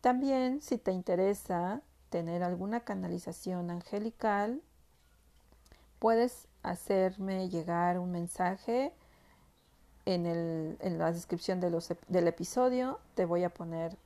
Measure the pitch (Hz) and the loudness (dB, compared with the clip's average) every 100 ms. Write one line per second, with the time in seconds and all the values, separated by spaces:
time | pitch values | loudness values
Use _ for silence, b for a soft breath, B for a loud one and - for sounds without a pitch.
0 | 247 254 269 262 254 269 - 240 - 185 | 4 2 2 2 2 -2 -2 -2 0 -2
1 | 175 180 190 202 - 175 180 226 - _ | 0 2 2 2 -2 -2 -2 -4 -8 _
2 | - 175 170 175 180 175 196 233 233 196 | -6 -4 -2 -2 -2 -2 -2 -4 -4 -6
3 | 180 175 - 170 - 180 175 175 - 202 | -4 -4 -6 -10 -6 -4 -4 -6 -6 -4
4 | 220 - 220 202 208 262 - _ _ _ | -4 -2 0 2 0 -4 -10 _ _ _
5 | _ _ _ - _ - b b b - | _ _ _ -20 _ -20 b b b 0
6 | 226 226 247 - - _ - 180 - 196 | 4 4 4 0 -20 _ -6 -6 0 4
7 | 190 190 190 190 185 170 160 170 175 180 | 4 0 -4 -2 -2 -2 0 2 2 2
8 | 180 175 170 - 180 190 - 240 277 - | 0 -2 -4 0 -2 -2 -2 0 0 -4
9 | b b b b b _ _ _ - - | b b b b b _ _ _ -20 -8
10 | - 180 170 170 165 165 156 - 190 165 | -2 0 0 0 -2 -2 -4 -4 -4 0
11 | 165 170 - 170 - 185 175 170 - 170 | 0 0 -4 -4 -2 0 0 0 -2 -8
12 | - 180 170 170 175 247 254 247 254 359 | 0 4 4 2 -4 2 2 2 -2 -6
13 | - - 175 175 180 175 170 165 165 190 | -8 -2 2 2 0 -2 -8 -4 -4 -6